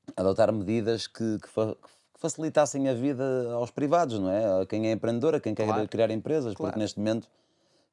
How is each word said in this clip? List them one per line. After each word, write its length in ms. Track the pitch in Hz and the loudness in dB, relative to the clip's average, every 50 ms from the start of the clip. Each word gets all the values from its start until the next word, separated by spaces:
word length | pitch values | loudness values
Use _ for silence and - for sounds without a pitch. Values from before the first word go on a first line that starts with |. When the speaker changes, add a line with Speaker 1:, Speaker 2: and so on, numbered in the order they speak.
| _ - - | _ -14 -6
Speaker 1:
adotar 340 | - 92 98 98 - 110 101 110 | 0 2 2 4 6 4 4 4
medidas 540 | 110 98 90 110 117 104 110 117 110 - | 0 0 0 0 0 2 0 0 -2 -2
que, 320 | - - - 113 113 110 101 | -8 -8 -4 -2 -2 -2 -4
que 100 | - - | -6 -6
fa-, 260 | - - 110 110 - | -2 -2 -2 -2 -2
que 460 | - - - _ _ _ _ _ _ | -8 -12 -20 _ _ _ _ _ _
facilitassem 680 | - 165 - - 160 156 - 156 147 139 - 143 139 135 | -6 -6 -6 -4 -6 0 2 2 2 2 2 0 0 0
a 60 | 131 | 0
vida 580 | 117 127 143 143 123 135 135 131 127 123 117 120 | 0 0 -2 -2 0 -2 -2 0 -2 -2 -2 -2
aos 180 | 117 123 117 | -4 -4 -4
privados, 480 | - - 139 143 151 175 175 143 117 107 | -2 -2 0 2 4 4 4 2 0 -2
não 120 | 95 92 | 0 0
é? 320 | 95 104 113 107 95 92 95 | 0 2 2 2 2 2 0
A 20 | |
quem 220 | - - 107 110 | 0 -2 -2 0
é 60 | 110 113 | 0 0
empreendedor, 420 | 101 - 113 117 120 120 156 156 | 0 0 -2 -2 2 2 2 0
a 60 | 147 | 0
quem 140 | - 120 107 | 0 -2 -2
quer 120 | - 113 | 0 0
Speaker 2:
Claro. 220 | 107 107 113 107 101 | 0 2 0 0 -2
Speaker 1:
criar 220 | - 107 113 107 | 0 0 2 2
empresas, 440 | 110 110 - 123 147 156 135 117 101 | 0 -2 -2 -2 -2 -2 -2 -4 -4
porque 80 | - 160 | -4 -4
Speaker 2:
Claro. 160 | - - 110 | -4 -2 -2
Speaker 1:
neste 200 | 107 98 - - | -4 -4 -4 -2
momento, 300 | 101 110 110 117 - - _ _ _ _ _ _ _ _ _ _ _ _ | 0 0 0 -2 -4 -10 _ _ _ _ _ _ _ _ _ _ _ _